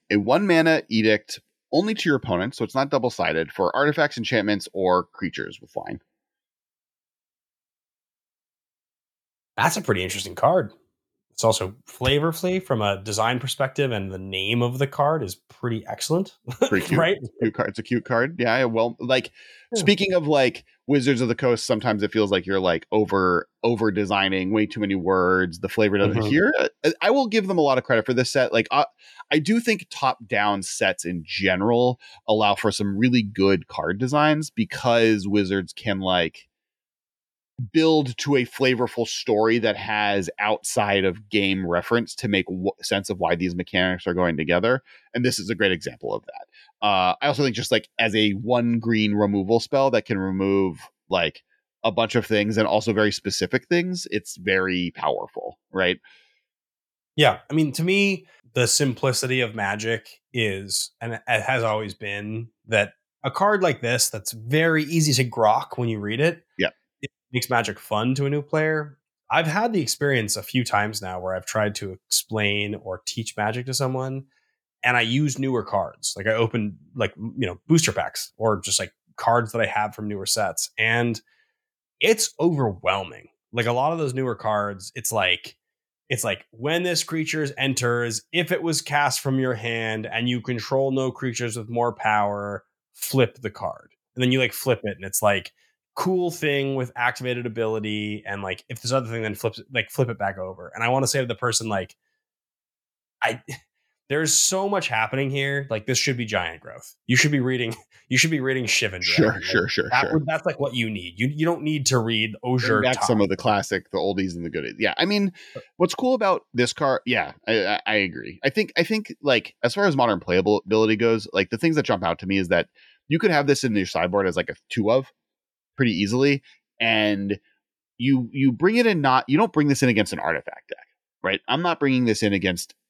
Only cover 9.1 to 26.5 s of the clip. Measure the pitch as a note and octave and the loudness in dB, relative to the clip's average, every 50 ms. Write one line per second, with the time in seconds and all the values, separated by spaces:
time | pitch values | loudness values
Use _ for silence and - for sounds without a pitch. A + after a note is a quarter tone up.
9.1 | _ _ _ _ _ _ _ _ _ G#2+ A#2 E3 - A3 F3 - G#2+ F#2 F#2 F#2 | _ _ _ _ _ _ _ _ _ -2 -2 0 -2 -2 -2 -2 0 0 -2 -4
10.1 | G2 G2+ F#2+ F2+ F2 - - C3 F3 F#3 C3 G#2 - _ _ _ _ _ _ _ | -6 -8 -8 -10 -2 0 2 4 4 2 0 -2 -8 _ _ _ _ _ _ _
11.1 | _ _ _ _ _ - - A2+ A2 - F#2+ F#2 G#2 - _ - - - B2+ C3 | _ _ _ _ _ 0 2 2 2 0 -2 -6 -8 -12 _ -20 -8 -4 0 0
12.1 | C#3 D3 D3+ E3 D#3+ E3 F#3 F3+ F#3 F#3 F#3 - C3+ A2 G#2 G2+ G2 F#2+ G2 A2 | 2 2 0 -2 -2 -2 -2 -2 -2 -2 -2 -2 -2 0 0 0 0 -2 -4 -4
13.1 | G2+ A2 A2 A#2 B2+ B2 B2+ B2+ - - C3+ C3 - - C#3+ C3 A#2 G#2 G2 F#2+ | -2 0 0 0 0 -2 -4 -6 -4 -4 -4 -2 -2 -2 -2 -2 -2 -4 -4 -6
14.1 | F#2+ F#2 F#2+ G2 F#2+ F#2+ F#2+ G2+ A#2 A#2+ A#2+ B2 B2+ C3 C#3 C3+ - - C#3+ D3 | -8 -10 -10 -8 -6 -4 -2 -2 0 0 0 0 0 -2 -4 -2 0 0 0 0
15.1 | D#3+ D#3+ A#2+ F2+ - - _ - - _ - B2 A2+ A2 - - G#2+ - - - | 0 -2 -4 -6 -10 -14 _ -20 -12 _ -6 -6 -6 -6 -8 -10 -10 -8 -4 -2
16.1 | D#3 F3+ G3 - - _ _ B2+ B2 - - C4+ - - - - D#3+ D#3+ E3 F3 | -2 -2 -2 -4 -10 _ _ -14 -6 -4 0 2 2 0 2 2 2 2 2 2
17.1 | G3 - B2+ A#2 - - A#2 A2 - - - - G#2 - G#2+ - B2 A#2 - - | 0 -2 -6 -10 -6 -4 -4 -2 -2 -2 -4 -4 -4 -8 -4 -4 -4 -4 -2 0
18.1 | B2 A#2 B2 D3 E3+ F3 A#2+ A#2+ A2+ B2+ C3 A#2+ A2+ A2+ A2+ A#2+ A#2 - - B2 | 0 0 0 0 -2 -2 0 2 2 2 2 2 2 0 0 0 -2 -6 -2 0
19.1 | C3 C3 - - _ - - - - - - _ - A3 E3+ D#3 G3+ G3 G3+ F#3+ | 0 0 0 -4 _ -20 -20 -20 -20 -20 -10 _ -4 0 4 4 4 4 2 2
20.1 | F#3+ F3+ D#3 D3 D#3 C#3+ C3 B2 - - - _ _ _ _ - C#3+ C#3+ B2 C3+ | 0 2 2 2 4 4 4 4 2 -2 -10 _ _ _ _ 2 2 2 4 2
21.1 | C#3 A#2 B2+ A2+ A#2 - - B2+ A#2+ A2+ - - B2 G#2+ A2 B2 G#2+ G2+ G#2 G2+ | 2 2 2 0 0 2 2 2 2 2 0 0 -2 0 0 0 0 0 0 0
22.1 | - A2 G#2 G2 G2 F#2 F2+ F#2 G2 F#2+ F#2 F2+ E2+ E2 - - - G#2+ G#2 F2+ | 2 2 2 4 2 0 0 0 0 2 2 2 2 0 0 0 2 2 2 2
23.1 | G2 G2 F#2 F#2 F2 E2+ - - _ _ - A#2 A#2+ G#2+ A2+ G#2+ F#2+ G#2+ G#2 F2+ | 2 2 4 4 4 2 0 -4 _ _ 0 0 2 2 0 0 0 0 0 0
24.1 | G#2 G2 G2 F#2+ F#2+ F#2+ F#2 F#2+ G#2+ A2 G#2+ G#2 - A2 G#2 G2 G2 F#2+ E2+ F#2 | 0 0 2 2 0 0 0 0 2 2 0 0 -2 -4 -2 -2 -2 0 0 2
25.1 | F#2+ F#2 F2+ F2+ F#2 F#2 F#2 F2+ D#2+ - - F#2+ - - G#2+ G2+ G2 G2 G2+ G#2 | 2 4 4 4 4 4 2 0 -4 -6 -8 -2 2 2 2 4 4 4 2 2
26.1 | G#2+ A#2 A2 G#2 C#3 D#3 F#3+ C4 | 2 0 0 2 2 4 4 4